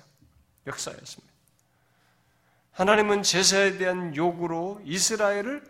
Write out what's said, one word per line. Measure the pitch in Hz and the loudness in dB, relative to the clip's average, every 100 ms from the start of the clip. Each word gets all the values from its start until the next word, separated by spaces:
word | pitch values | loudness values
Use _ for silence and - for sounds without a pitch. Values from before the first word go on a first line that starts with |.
| _ _ _ _ _ _ - | _ _ _ _ _ _ -14
역사였습니다. | - - - - - - _ _ _ _ _ _ _ _ _ _ _ _ _ _ | -10 -10 -12 -18 -20 -20 _ _ _ _ _ _ _ _ _ _ _ _ _ _
하나님은 | - 190 214 208 202 | 0 4 4 4 2
제사에 | 190 175 185 196 196 180 | 2 2 4 4 2 2
대한 | 185 185 175 | -2 -2 -4
요구로 | 143 175 170 170 165 180 208 | -2 -2 -2 -4 -4 -6 -8
이스라엘을 | 156 180 180 220 208 202 220 285 | -6 -2 0 2 0 0 -4 -8